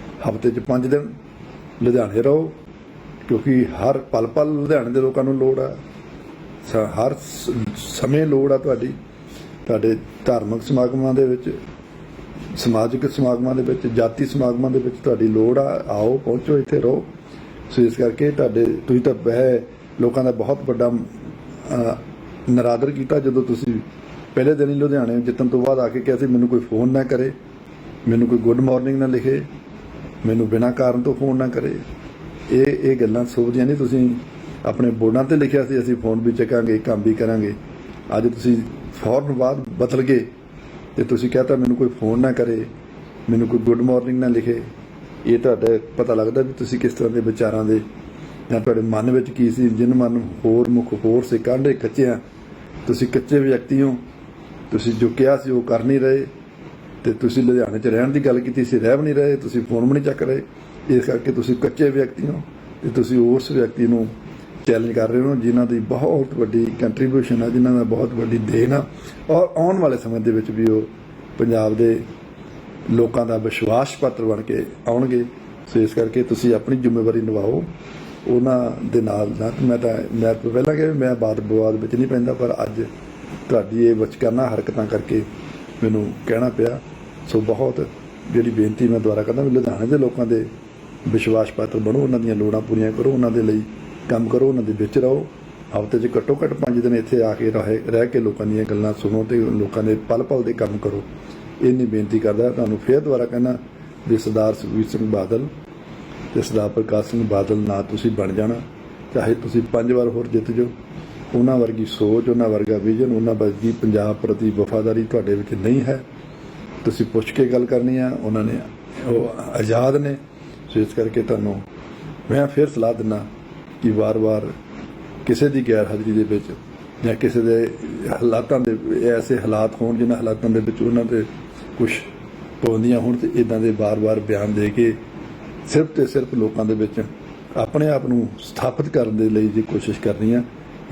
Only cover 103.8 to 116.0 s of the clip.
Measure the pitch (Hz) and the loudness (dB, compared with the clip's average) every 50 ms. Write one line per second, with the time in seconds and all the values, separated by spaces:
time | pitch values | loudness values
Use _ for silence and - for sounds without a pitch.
103.8 | - - - - - - 113 107 - 110 107 110 107 110 110 - - 113 110 110 | -20 -20 -18 -10 0 0 0 2 2 0 0 2 2 2 0 -2 -4 -4 -2 -2
104.8 | 110 107 - 113 113 107 104 98 92 92 113 120 139 151 - - - - - - | -2 0 -2 -2 -2 0 0 0 0 0 0 -2 -2 -4 -10 -14 -18 -18 -18 -18
105.8 | - - - - - - - - - - - - - - 113 107 104 101 - 113 | -18 -18 -18 -18 -16 -16 -14 -14 -12 -4 -2 -2 -2 0 0 0 0 0 0 -2
106.8 | 110 - 110 107 104 - - 117 117 104 104 98 98 101 107 107 104 104 98 98 | 0 0 0 0 0 0 -2 -2 0 0 2 0 2 2 0 0 0 0 -2 -2
107.8 | 101 - 107 107 - 117 107 104 95 92 92 104 107 113 120 120 143 - - - | -4 -4 -4 -2 -2 0 0 0 -2 -2 0 0 0 0 -2 -4 -6 -12 -16 -18
108.8 | - - - - - - - 127 - 110 117 117 - 110 110 120 117 - - 117 | -18 -18 -18 -18 -14 -4 -4 -2 0 0 0 0 -2 -2 0 0 0 0 0 0
109.8 | 117 120 123 123 120 120 120 117 117 117 117 113 110 120 113 120 123 120 - - | 2 2 2 2 2 0 -2 -4 -4 0 -2 -2 0 0 0 0 0 -2 -4 -12
110.8 | - - - - - - - - - - - 123 123 131 131 123 117 113 110 113 | -18 -18 -16 -16 -16 -16 -16 -16 -10 -2 0 2 2 4 4 2 2 0 0 -4
111.8 | 110 107 - - 107 104 110 117 113 123 117 120 117 110 107 104 104 107 107 104 | -4 -4 -2 0 2 2 4 2 2 2 2 2 2 2 2 0 0 0 0 0
112.8 | 98 110 110 113 131 127 117 110 113 117 107 104 110 101 101 101 110 113 113 - | 2 0 2 2 2 2 2 0 2 0 0 2 0 0 0 0 -2 -2 0 0
113.8 | 123 110 104 104 101 107 104 - - 104 104 101 110 107 104 104 101 - 113 110 | 0 2 2 2 2 0 -2 -2 -2 -2 0 0 0 0 2 0 0 0 0 0
114.8 | 107 113 110 113 110 113 - 113 95 101 101 101 101 - 110 98 95 113 127 139 | 0 2 0 0 0 0 -2 -2 0 0 0 -2 -2 -6 -6 -2 2 2 2 2
115.8 | 120 131 135 - | 2 0 -4 -4